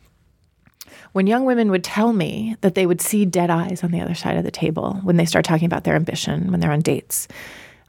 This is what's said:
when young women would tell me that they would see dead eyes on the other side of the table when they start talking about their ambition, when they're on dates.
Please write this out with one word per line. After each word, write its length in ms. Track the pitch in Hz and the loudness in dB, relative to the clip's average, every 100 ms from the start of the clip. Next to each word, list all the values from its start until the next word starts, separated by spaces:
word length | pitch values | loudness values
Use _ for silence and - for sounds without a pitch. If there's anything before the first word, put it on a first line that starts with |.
| _ _ _ _ _ _ _ - - - - | _ _ _ _ _ _ _ -20 -20 -20 -6
when 120 | 190 190 | 0 2
young 200 | 240 262 | 2 2
women 260 | 240 214 | 2 2
would 120 | 185 | 2
tell 300 | - 208 233 | 0 0 2
me 420 | 214 156 - 220 220 | 2 -2 -4 -6 0
that 140 | 196 190 | 0 2
they 100 | 175 | 2
would 160 | 170 | 0
see 240 | - 208 190 | 0 0 2
dead 240 | 180 175 | 2 2
eyes 340 | 165 185 180 | 0 -2 -4
on 80 | 175 | -2
the 80 | 170 | -2
other 140 | - | -4
side 240 | 165 - 170 | -4 -2 -2
of 60 | |
the 80 | 175 | -2
table 480 | - 165 160 - 196 | -2 -2 -2 -4 -2
when 140 | 185 170 | 2 2
they 80 | 165 | 4
start 200 | 165 165 | 2 2
talking 200 | 160 170 | 2 2
about 180 | 170 | 0
their 120 | 165 156 | 0 0
ambition, 560 | 165 147 - 151 185 | 0 -4 -4 -2 -2
when 80 | 165 | 0
they're 120 | 165 | 0
on 100 | 147 | 0
dates. 460 | 165 139 - - - - - - - - | 0 -2 -4 -8 -8 -14 -18 -20 -20 -20